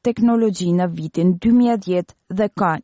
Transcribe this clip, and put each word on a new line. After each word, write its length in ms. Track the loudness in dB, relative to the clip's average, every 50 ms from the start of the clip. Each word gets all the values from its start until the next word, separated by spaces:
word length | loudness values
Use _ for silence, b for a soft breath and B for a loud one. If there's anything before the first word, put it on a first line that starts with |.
teknologji, 680 | -4 -4 -2 0 2 2 2 2 0 0 -2 -2 -2 0
në 140 | 0 0 0 -2
vitin 480 | -4 -6 -10 -8 -4 0 0 0 0 0
dy 100 | 2 2
mijë 200 | 4 4 4 2
e 40 | 0
dhjetë 380 | -2 -2 -2 -2 -2 -4 -6 -10 _ _ -8
dhe 180 | -4 -4 -4 -2 -2
ka 220 | -2 -2 -2 -2 -2